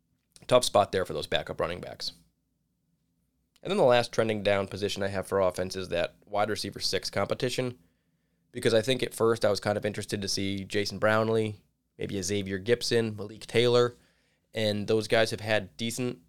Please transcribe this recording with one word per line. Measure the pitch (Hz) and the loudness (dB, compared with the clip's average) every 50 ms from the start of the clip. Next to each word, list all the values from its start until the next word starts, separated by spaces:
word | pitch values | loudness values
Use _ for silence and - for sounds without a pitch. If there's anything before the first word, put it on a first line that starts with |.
| _ _ _ _ _ _ _ - - - | _ _ _ _ _ _ _ -20 -2 4
tough | 131 123 - | 4 4 4
spot | - - 104 101 - | 6 4 4 4 4
there | - 95 90 | 2 -2 -2
for | - 78 | -2 -4
those | 76 76 - | -6 -4 -2
backup | - 76 78 - 78 - | -2 -2 -2 -4 -4 -2
running | 87 80 87 90 | -2 -2 -2 -6
backs. | - - - - - - - - _ _ _ _ _ _ _ _ _ _ _ _ _ _ _ _ _ _ _ _ _ _ _ _ _ _ _ _ | -8 -12 -12 -10 -10 -10 -10 -12 _ _ _ _ _ _ _ _ _ _ _ _ _ _ _ _ _ _ _ _ _ _ _ _ _ _ _ _
And | - - | -8 -4
then | 185 208 | 0 2
the | 170 | 4
last | 131 123 120 117 - | 6 6 4 4 2
trending | - - 113 113 110 104 98 | 0 -2 0 0 0 0 2
down | 101 101 98 98 95 | 2 2 2 0 -2
position | - 95 101 98 - 98 98 | -4 -4 -4 -4 -2 -2 -4
I | 98 | -4
have | 101 95 92 - | -4 -4 -4 -2
for | 95 98 | 0 2
offense | 95 92 90 - 92 92 - 95 | 2 2 0 -2 -6 -4 -6 -8
is | 95 85 | -8 -4
that | 87 85 85 - - _ _ | -2 -2 -2 -2 -6 _ _
wide | _ 104 101 107 110 | _ -2 -2 0 0
receiver | 104 95 - 101 - 95 | -2 -4 -6 -8 -8 -6
six | - - - 92 - - | -4 -2 -2 -2 -4 -4
competition, | - 104 101 101 113 - - 127 120 - 127 127 123 - _ _ _ _ _ _ _ _ _ _ _ _ _ _ | -2 -2 -2 -2 -2 -2 -2 -4 -2 -2 -4 -4 -6 -10 _ _ _ _ _ _ _ _ _ _ _ _ _ _
because | _ 120 123 123 110 | _ 0 0 4 4
I | 110 | 4
think | 107 131 131 127 | 4 2 0 0
at | 123 - - | 0 -4 -2
first | - 113 113 117 113 - | 2 4 4 4 4 2
I | 107 | 2
was | 104 95 | 2 2
kind | - 104 104 104 | 0 0 0 0
of | - | 0
interested | 107 98 - 104 - - 107 | -2 -4 -4 -6 -4 -4 -4
to | 98 95 | -2 -2
see | - - 98 95 98 98 98 | -2 -2 -2 -2 -2 -4 -6
Jason | 95 - 104 104 - 104 95 | -4 -2 -2 -2 -2 -4 0
Brownlee, | 107 107 107 110 113 110 110 110 - 110 104 - _ _ _ _ _ _ _ - | 2 2 4 4 2 2 2 0 0 0 -4 -8 _ _ _ _ _ _ _ -10
maybe | 101 92 92 98 | -8 -6 -4 -4
a | 92 | -2
Xavier | 87 104 101 98 95 98 95 | -2 -2 -2 -2 -4 -6 -6
Gipson, | 95 104 120 120 - - 120 117 113 110 107 | 0 0 0 0 2 0 0 0 0 0 -4
Malik | 101 98 104 110 101 - | -8 -10 -12 -12 -16 -16
Taylor, | - - 117 120 123 120 120 120 123 123 _ _ _ _ _ _ _ _ _ _ _ _ | 0 2 4 4 6 6 4 4 2 0 _ _ _ _ _ _ _ _ _ _ _ _
and | 113 110 107 104 104 101 101 | -2 0 0 0 -2 0 0
those | 110 110 107 107 | 0 0 2 2
guys | - 113 113 113 | 2 2 2 2
have | 117 104 | 0 -6
had | 104 113 110 107 98 92 - - | -2 0 0 0 0 -4 -8 -6
decent | 117 117 - - 127 123 123 - _ | -6 -6 -4 -2 -4 -4 -4 -8 _